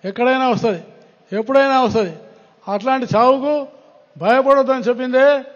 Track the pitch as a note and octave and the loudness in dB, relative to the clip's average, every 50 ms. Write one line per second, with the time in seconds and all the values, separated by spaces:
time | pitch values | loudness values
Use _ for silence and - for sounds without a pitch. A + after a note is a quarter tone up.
0 | _ F#3 F#3+ A3 A#3+ B3+ C4 C4 C4 B3+ A#3 - - A#3 G3+ E3 - - - - | _ -12 -6 -2 -2 0 0 0 0 -2 -2 -2 -2 -4 -4 -4 -10 -18 -20 -20
1 | - _ _ _ _ _ F#3 G#3 A3 A3 C4+ C4+ C#4 C4+ C4+ C4 B3+ A#3+ G3+ A3+ | -20 _ _ _ _ _ -8 -8 -6 0 2 2 2 2 2 0 0 0 0 -2
2 | G#3 F3 D#3+ D#3+ - - - _ _ _ _ _ _ - G3 G#3 G3+ C4 C4 C4+ | -2 -4 -6 -14 -20 -20 -20 _ _ _ _ _ _ -8 -8 -6 -2 -2 -2 -2
3 | B3+ G3+ F3 G#3+ A#3+ B3+ C4+ C4+ B3+ C#4+ D4+ D4 C#4 C4+ - - _ _ _ _ | -2 -2 2 2 4 4 2 2 0 -2 -2 -4 -4 -8 -16 -20 _ _ _ _
4 | _ _ _ - D#3+ G3 A#3+ C4 C4+ C4+ C#4 C#4 C4+ A#3+ C4 C4 A3 G#3+ B3 A#3 | _ _ _ -4 0 2 2 2 4 4 2 2 2 0 -2 -2 -2 -4 -4 -4
5 | B3+ B3+ B3 B3+ C4+ C#4+ D4 C#4 C4 - - | -4 -2 0 2 4 4 2 0 -4 -10 -20